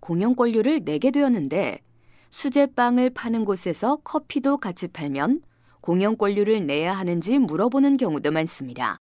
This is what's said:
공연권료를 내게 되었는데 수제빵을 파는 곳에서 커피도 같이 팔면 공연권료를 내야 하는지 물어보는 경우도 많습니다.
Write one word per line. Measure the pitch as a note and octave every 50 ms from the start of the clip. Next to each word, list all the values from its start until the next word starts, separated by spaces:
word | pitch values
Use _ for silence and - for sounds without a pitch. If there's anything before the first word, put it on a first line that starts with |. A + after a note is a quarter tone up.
공연권료를 | - - E3 F3 G3+ A#3+ B3+ B3+ A#3+ A#3+ A3+ A3 G#3+ C#4 D#4+ C4+ E3
내게 | D3 D3+ C#3+ - C#4
되었는데 | B3+ C#4+ C#4+ C4 A#3+ F#3 C#3+ C3 D3+ F#3+ E3 A#2 - - _ _ _ _ _ _ _ _ _ _
수제빵을 | - - - C#4 B3+ C#4+ C#4 C#4 - B3+ A#3+ A#3+ B3 B3 B3+ B3+
파는 | B3+ - - A#3 A3+ A3+ G#3+
곳에서 | G3+ F#3+ F3+ - F3+ D#3 - G#3 B3 D4 D4+ -
커피도 | - - D4+ D4 - - C#4 B3 C#4 C#4+
같이 | C#4 - F#3+ E3+ - F3+ -
팔면 | - - D3 D3 C3+ C#3 D3 G#3 C#4+ F4+ - - _ _ _ _ _ _
공연권료를 | - E3+ F3 F#3 G3 G#3+ A3 - G#3 G3+ G3+ G#3 G3+ G#3+ A3 G#3+ E3+
내야 | C#3+ C#3+ D3+ D#3+ F3+ G3
하는지 | F#3+ F#3 F3 F3 E3+ D#3 G3+ C4 C#4+
물어보는 | B3 D3+ D#3 E3+ G#3+ B3 C4 C#4 C#4 C#4 C#4
경우도 | B3+ B3+ E3+ D3+ C3+ - D3
많습니다. | D#3 D#3+ D#3+ D#3+ - - C#3 B2 A#2+ B2 B2 G#2+ F2+ -